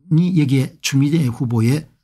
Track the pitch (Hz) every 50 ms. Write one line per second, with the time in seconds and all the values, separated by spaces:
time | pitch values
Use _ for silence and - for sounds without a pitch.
0 | _ 185 160 156 180 175 185 156 147 123 135 131 131 - - _ - - 139 135
1 | 139 147 160 165 143 120 113 - 139 113 120 113 110 120 139 156 - - _ _